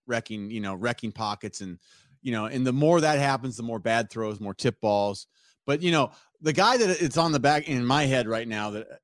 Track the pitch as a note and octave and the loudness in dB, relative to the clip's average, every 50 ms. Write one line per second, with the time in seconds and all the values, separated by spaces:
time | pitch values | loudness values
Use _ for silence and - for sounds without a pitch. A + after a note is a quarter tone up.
0 | _ B2 A#2+ A#2 - - A2 G#2+ G2+ G#2 A#2 A2 G2+ G2 F#2+ F2+ G#2+ A#2+ A#2 - | _ -4 -4 -4 -4 -6 -10 -10 -10 -8 -8 -6 -6 -6 -6 -4 -2 -4 -4 -4
1 | - A2 - - A2 G#2 G#2 - - G2+ - - G2 F#2 F2 F2+ _ _ _ _ | -6 -8 -6 -6 -4 -4 -4 -6 -8 -12 -12 -12 -12 -12 -14 -14 _ _ _ _
2 | _ _ _ _ - C3 A#2 A2 A2 A2 - B2+ B2+ B2+ B2 C#3 D3 D#3+ F3 E3+ | _ _ _ _ -8 -6 -4 -4 -4 -4 -4 -2 0 0 2 4 4 4 4 4
3 | D#3 D3+ D3+ C#3 C#3+ C#3 C3+ A#2+ B2+ C3 A2 A#2+ A#2 A#2 A#2 G#2+ E2+ A#2 A2+ A#2 | 4 4 2 2 2 2 0 -2 -4 -8 -8 -8 -8 -8 -6 -4 0 2 2 2
4 | A2 - - A2+ A2 G#2+ G#2 G2 G#2+ G2 F#2+ - - G#2 F#2+ _ - G#2+ G#2 G2+ | 0 -2 -4 -6 -6 -6 -6 -6 -8 -10 -6 -2 -2 -2 -2 _ 0 2 2 2
5 | G2+ G2+ G2 - - - _ _ _ _ _ _ _ - - E3 F3+ F3 E3 D#3 | 2 0 -2 -6 -12 -18 _ _ _ _ _ _ _ -2 -2 0 2 2 4 2
6 | C3 - - - _ _ _ _ D#3 D#3 D3 F3 G3 A3+ C4 B3 A3 F#3 F#3 D#3 | 2 0 -2 -10 _ _ _ _ -2 0 2 4 4 6 6 4 4 2 2 2
7 | F3 C#3 A#2 E3 E3 E3 D3+ C3+ A#2 C#3+ D3+ D3+ D3 C#3+ C#3 B2 A#2+ B2 C3+ D3+ | 0 0 2 2 2 2 2 2 4 2 2 2 0 -2 -2 -2 0 2 2 2
8 | D3 C3 C3+ B2+ A#2 A2 A2+ A2+ A#2 A2+ A2 G#2+ G#2+ G#2 G#2 G#2+ - - - - | 2 2 2 0 0 0 -2 -4 -4 -4 -6 -4 -4 -4 -6 -8 -10 -12 -16 -20